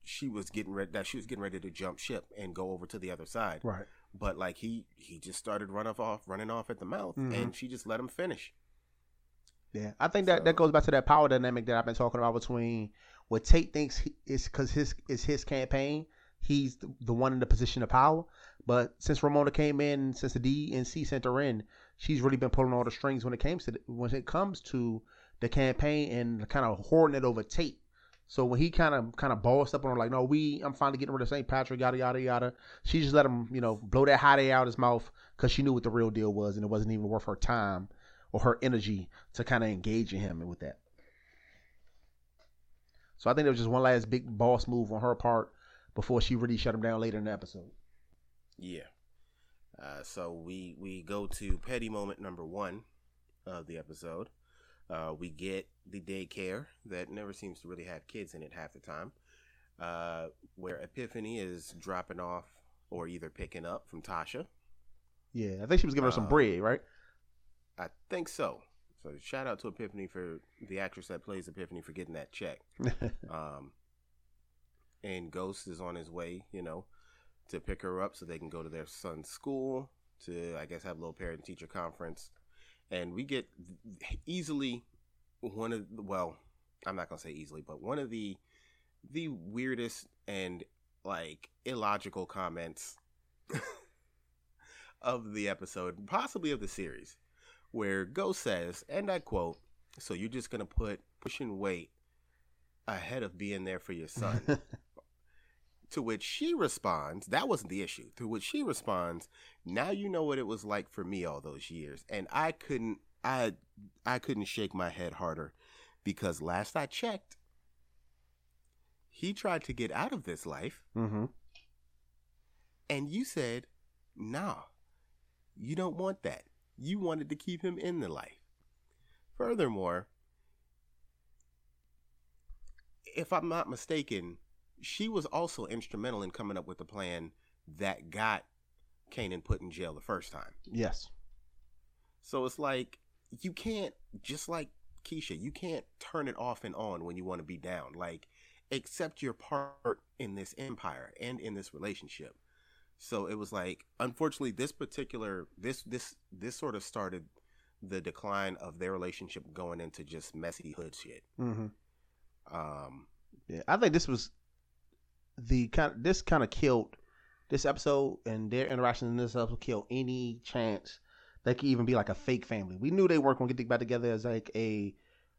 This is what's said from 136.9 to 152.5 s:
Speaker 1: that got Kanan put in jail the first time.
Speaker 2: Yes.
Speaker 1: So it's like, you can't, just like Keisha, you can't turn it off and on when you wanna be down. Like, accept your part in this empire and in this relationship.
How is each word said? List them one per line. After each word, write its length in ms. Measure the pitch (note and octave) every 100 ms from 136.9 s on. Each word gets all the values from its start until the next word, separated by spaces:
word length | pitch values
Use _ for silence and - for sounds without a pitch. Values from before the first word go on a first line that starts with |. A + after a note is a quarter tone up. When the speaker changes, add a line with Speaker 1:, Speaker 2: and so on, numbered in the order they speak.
| G2+ F#2 F2 E2 - _ _ - D#2
Speaker 1:
that 320 | G2 - E2
got 340 | G#2 A2 G2+ - _ _ _ _ _ _
Kanan 320 | - G2+ F2+
put 180 | - G#2
in 100 | F2+
jail 240 | E2 E2+
the 60 | D2
first 320 | - F#2+ -
time. 200 | D2 - - -
Speaker 2:
Yes. 380 | A3+ A3+ - - - - - - - - - - _ _ _
Speaker 1:
So 220 | - C3+
it's 140 | B2+ C#3
like, 400 | C#3+ C3 A#2 - _ _ _ B2
you 120 | F#3+
can't, 420 | F3+ A3+ G#3+ F3+ - - A2
just 260 | - D3 -
like 200 | E3 D3 - - -
Keisha, 360 | - D#3+ - F2+
you 100 | B2+
can't 340 | - F#3 D#3+ - _
turn 300 | - E3 C#3
it 80 | -
off 280 | B2 A2+
and 100 | G#2+
on 300 | D#2+ G#2+ F2
when 120 | E2+ F2
you 80 |
wanna 180 | F#2 F2
be 140 | D#2+ E2
down. 360 | F2+ F2 C2
Like, 340 | D#2+ F2 E2 - _ - _ _
accept 500 | C3 - - D#3+ -
your 100 | C3
part 680 | - - C#3+ C#3 C#3 A#2+ - _ -
in 160 | A#2+
this 200 | G2 F#2 -
empire 540 | C3+ A#2 F2 C2 B1+ -
and 200 | A#2+ B2+
in 140 | G#2+
this 180 | G2 F#2+
relationship. 640 | D2 G2+ F#2 D2 - D2 - _